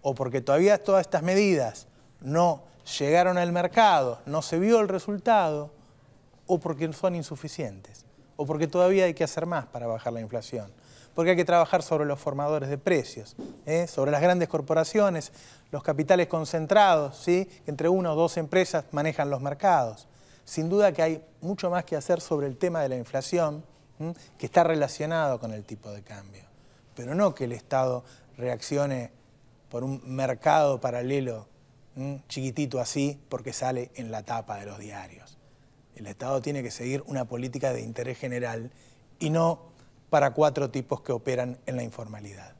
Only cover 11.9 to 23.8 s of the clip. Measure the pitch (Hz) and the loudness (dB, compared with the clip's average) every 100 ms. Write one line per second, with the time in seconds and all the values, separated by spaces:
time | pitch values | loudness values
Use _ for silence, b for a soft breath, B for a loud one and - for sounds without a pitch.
11.9 | 156 147 143 - 139 147 151 139 143 - | -2 0 -4 -4 -4 -2 -2 -2 -4 2
12.9 | 170 - - 107 - - - - 160 170 | 0 0 -12 -16 -16 -16 -14 -2 -2 -2
13.9 | - 139 147 175 180 170 160 139 160 160 | 0 0 4 4 4 2 -2 0 0 2
14.9 | 175 202 170 - B B B B 190 - | 2 2 0 -6 B B B B -6 -2
15.9 | 143 151 185 170 165 156 165 156 202 202 | -2 4 4 4 0 -2 -4 4 6 8
16.9 | 160 143 - - 180 190 B - 143 160 | 6 2 -6 0 0 0 B -10 -2 2
17.9 | 185 175 156 165 - 156 185 185 165 - | 2 2 2 2 0 0 2 2 -2 -4
18.9 | 147 156 151 143 135 139 143 196 165 120 | -2 -2 0 -2 -2 -4 0 4 4 2
19.9 | 113 - b b b - - 160 196 202 | -6 -20 b b b -10 -4 0 4 4
20.9 | 147 165 160 - _ 165 196 180 175 170 | 4 0 0 -10 _ -8 -4 -2 -2 -4
21.9 | 156 - 175 - 156 143 127 180 165 139 | -6 0 -2 0 -2 -2 -2 -2 0 -2
22.9 | 127 117 135 131 175 160 151 - _ | -4 -4 -6 -2 0 0 -2 -14 _